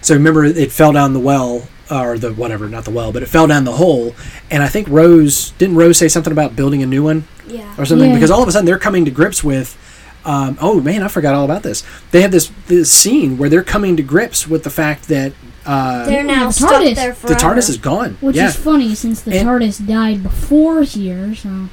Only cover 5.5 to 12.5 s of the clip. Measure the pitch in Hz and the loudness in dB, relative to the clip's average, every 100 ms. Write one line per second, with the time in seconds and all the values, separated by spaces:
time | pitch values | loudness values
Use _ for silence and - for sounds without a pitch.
5.5 | - 190 165 170 170 165 170 165 151 147 | -2 0 4 6 6 2 0 -2 -2 -2
6.5 | 113 139 143 131 135 156 156 156 - - | -2 -2 0 -2 0 0 -2 -6 -20 -16
7.5 | 233 214 - 139 - 262 240 160 202 240 | -14 -14 -8 0 4 4 4 4 2 2
8.5 | 185 175 185 214 190 151 131 190 - 147 | 2 2 0 0 0 0 0 0 0 -2
9.5 | 135 127 - - - - - - 143 135 | -2 -6 -14 -20 -20 -20 -14 -6 -4 -4
10.5 | 135 170 208 139 208 196 180 147 139 139 | -2 0 0 0 -2 -4 -2 0 0 0
11.5 | 180 165 104 - - - 175 196 180 - | -4 -6 -10 -12 -20 0 2 4 2 0